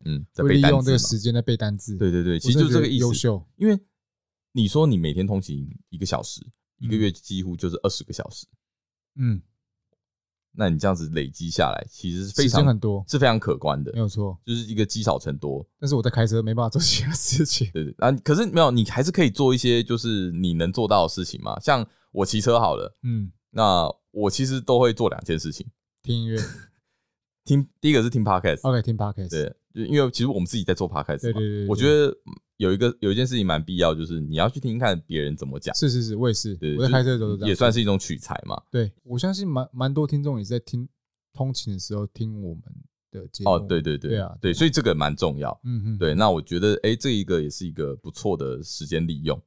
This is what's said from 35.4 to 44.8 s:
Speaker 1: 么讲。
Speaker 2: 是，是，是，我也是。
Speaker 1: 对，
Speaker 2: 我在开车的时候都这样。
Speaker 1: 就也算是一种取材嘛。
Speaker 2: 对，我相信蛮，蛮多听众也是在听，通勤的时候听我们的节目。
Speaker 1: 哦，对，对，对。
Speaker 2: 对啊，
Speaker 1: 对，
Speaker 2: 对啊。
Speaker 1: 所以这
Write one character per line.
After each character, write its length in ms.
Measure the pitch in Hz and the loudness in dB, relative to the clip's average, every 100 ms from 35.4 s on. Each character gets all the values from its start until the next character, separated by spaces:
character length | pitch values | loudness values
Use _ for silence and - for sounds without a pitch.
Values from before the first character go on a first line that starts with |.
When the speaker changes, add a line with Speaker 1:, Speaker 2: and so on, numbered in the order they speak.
| 69 | -8
Speaker 1:
么 140 | 67 | -8
讲。 160 | - - | -6 0
Speaker 2:
是， 140 | 147 | 0
是， 120 | 123 | 0
是， 120 | 113 107 | -2 0
我 140 | 123 | 0
也 40 | |
是。 220 | 104 110 90 | 0 -4 -6
Speaker 1:
对， 220 | 78 73 | -4 0
Speaker 2:
我 60 | |
在 60 | 127 | 2
开 140 | 131 | 4
车 60 | 127 | 2
的 80 | 123 | 0
时 60 | |
候 80 | 110 | -2
都 40 | 95 | 0
这 60 | |
样。 60 | 104 | 0
Speaker 1:
就 0 | |
也 80 | 92 | 4
算 180 | 120 | 4
是 80 | 113 | 4
一 20 | |
种 160 | 104 98 | 2 0
取 180 | - 78 | -2 -8
材 240 | - - - | -8 -10 -8
嘛。 100 | - - | -10 -4
Speaker 2:
对， 180 | 123 107 - | -2 -2 -6
我 160 | - 120 | -8 -4
相 140 | 180 | -2
信 120 | 190 196 | -2 -2
蛮， 220 | 135 127 | -4 -4
蛮 200 | 127 131 | -4 -2
多 140 | 139 147 | 0 0
听 160 | 147 | 0
众 140 | 143 127 | -2 -4
也 60 | |
是 80 | 101 | -2
在 80 | 120 | -4
听， 280 | - 123 127 _ _ _ _ | -4 -8 -8 _ _ _ _
通 200 | - 131 | -6 -4
勤 200 | 127 - | -4 -6
的 60 | 95 | -6
时 140 | - | -6
候 140 | 104 104 | -6 -6
听 340 | - 110 107 | -6 -8 -6
我 120 | 95 | -10
们 100 | 82 - - - _ _ | -10 -14 -20 -20 _ _
的 160 | 95 90 | -16 -16
节 160 | - | -4
目。 60 | 101 | 2
Speaker 1:
哦， 100 | 90 | 2
对， 220 | 101 87 | 2 0
对， 160 | 78 71 | 0 -4
对。 140 | 76 | -2
Speaker 2:
对 80 | 110 | -4
啊， 80 | 90 - | -4 -4
Speaker 1:
对， 140 | 95 | -2
Speaker 2:
对 20 | 117 | 2
啊。 20 | |
Speaker 1:
所 80 | 160 | 2
以 40 | |
这 120 | 151 | 4